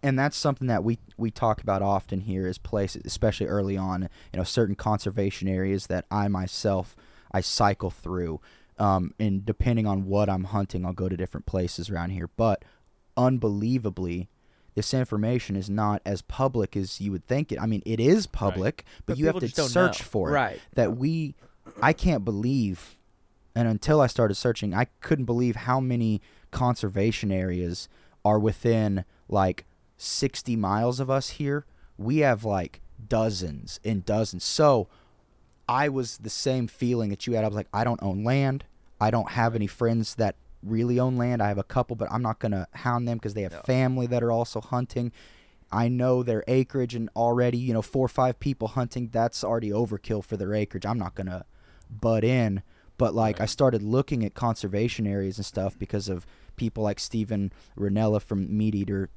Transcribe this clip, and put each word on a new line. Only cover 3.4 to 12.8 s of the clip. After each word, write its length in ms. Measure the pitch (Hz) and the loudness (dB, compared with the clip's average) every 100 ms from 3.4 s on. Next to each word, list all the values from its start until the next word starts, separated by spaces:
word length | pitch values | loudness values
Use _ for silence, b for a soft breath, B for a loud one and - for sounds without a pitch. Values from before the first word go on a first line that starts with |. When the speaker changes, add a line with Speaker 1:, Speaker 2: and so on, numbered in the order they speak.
| - | -2
Speaker 1:
early 280 | 101 98 98 | 0 0 -2
on, 240 | 92 92 | -2 -2
you 340 | 90 - - - | -4 -10 -10 -6
know, 80 | |
certain 300 | 95 - 110 | -2 2 2
conservation 760 | 98 - 107 - 101 101 - 98 | 0 0 0 -2 -2 -2 -2 -2
areas 380 | 92 95 95 - | 0 0 -2 -2
that 180 | 92 - | -6 -2
I 180 | 104 101 | -2 0
myself, 680 | 95 92 - 107 95 92 - B B B | 0 -4 -2 0 0 -4 -12 B B B
I 80 | 95 | -4
cycle 480 | 90 - 104 101 95 | -2 2 2 2 -4
through. 500 | - - 90 87 78 b b b - | -6 -8 -4 -4 -6 b b b 0
Um, 360 | 101 95 87 - | 2 4 2 -2
and 280 | 107 98 101 | 0 0 -2
depending 400 | 107 127 117 107 | 0 2 2 2
on 180 | 98 | 0
what 240 | 95 101 101 | 0 0 2
I'm 160 | 95 | 0
hunting, 400 | 92 104 98 92 | -2 -2 -2 -4
I'll 80 | 90 | -4
go 160 | 90 92 | -4 -4
to 80 | 90 | -2
different 300 | 90 - - | -4 -6 -4
places 420 | 92 87 - 90 | -2 -2 -4 -6
around 220 | 95 85 | -4 -4
here. 180 | 95 82 - | -4 -6 0
But 260 | 113 98 - b | 2 2 -4 b